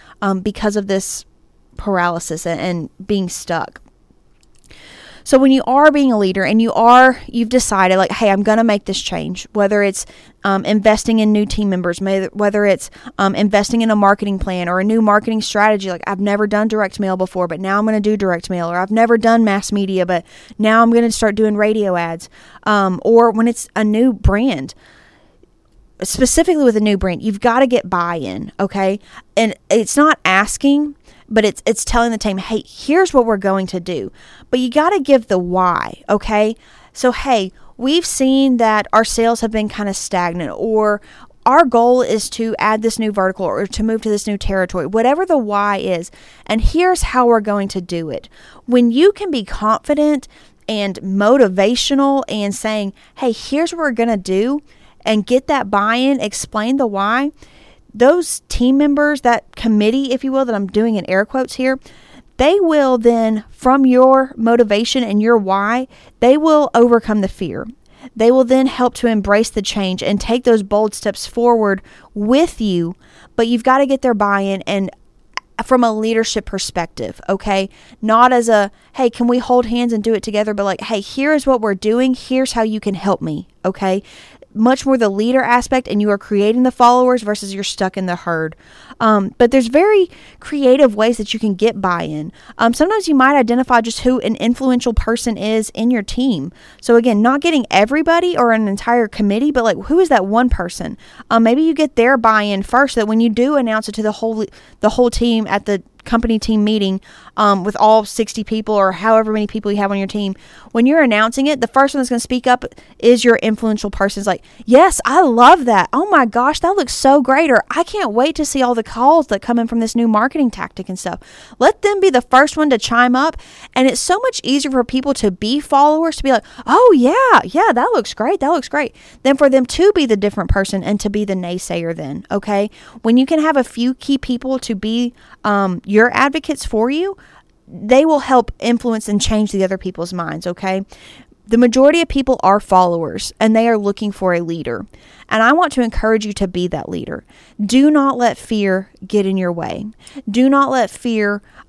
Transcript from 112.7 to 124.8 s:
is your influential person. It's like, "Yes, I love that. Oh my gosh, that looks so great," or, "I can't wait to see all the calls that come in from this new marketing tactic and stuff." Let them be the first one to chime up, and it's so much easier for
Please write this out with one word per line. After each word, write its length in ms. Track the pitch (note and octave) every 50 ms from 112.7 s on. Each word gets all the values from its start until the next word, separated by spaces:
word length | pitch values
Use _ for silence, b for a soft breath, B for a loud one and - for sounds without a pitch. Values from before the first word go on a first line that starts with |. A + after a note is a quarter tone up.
| - b b b b b
is 280 | - A#3 B3 A#3 A3+
your 100 | A#3+ A3+ -
influential 540 | - A3 A3 G#3 - A3 G#3+ G#3+ - G3+
person. 300 | - - G3 G3+ - G3+
It's 60 | G3 G#3+
like, 140 | F3 - B B B B B
"Yes, 360 | B A#3+ C4+ F4 G4 - - -
I 180 | A3+ C4 F4
love 440 | E4 C#4 A#3 A#3 A#3+ C4 F4 F4 C4+
that. 240 | A#3+ A3 F#3+ E3+ -
Oh 180 | - C4 F4 G#4
my 160 | G4 D4+ B3+
gosh, 360 | A3+ - A#3+ B3 C#4 D4+ -
that 160 | - E4+ G4+ G4+
looks 160 | F#4+ - -
so 280 | - - C4 C4+ D4+
great," 300 | B3+ C4 C4 C#4+ E4 D4+
or, 100 | B3 G#3+ - -
"I 140 | C4 D4+ F4
can't 300 | - - G#4 F#4 A#3 G#3
wait 220 | A#3 B3+ D#4+ D4+ -
to 80 | D4+
see 160 | - - C4+
all 120 | B3+ A#3+ B3
the 100 | A#3 G#3+
calls 440 | - - A#3 B3 C#4 D#4+ E4+ C#4+ -
that 140 | G#3+ G3
come 180 | - - A#3 A#3+
in 80 | A#3 A3+
from 140 | A#3 A#3
this 160 | A3+ A3 - A#3
new 100 | A#3 A3
marketing 420 | G#3+ G#3 A3+ C4 - D#4+ C#4 A#3
tactic 380 | - F#3 E3+ D#3+ _ - F#3 -
and 100 | F#3 F#3
stuff." 220 | - F3+ E3+ - B B B B B B B B
Let 220 | B3 D#4 G#4 _
them 180 | - G4+ G4+ G4
be 100 | F#4 F#4+
the 120 | C4+ A#3+
first 340 | - - - B3+ D4 - -
one 140 | D#4 D#4 D4
to 80 | B3+ G#3+
chime 380 | - - A#3+ A#3 B3 B3 B3
up, 200 | B3+ C#4 D#4+ D#4 - B B B B B B B
and 100 | - B3+
it's 140 | C4+ B3 B3
so 180 | - - F4+ G#4
much 200 | B4 C5 A#4+ - -
easier 260 | - C4+ C#4+ C#4+ C#4+
for 140 | C4 B3+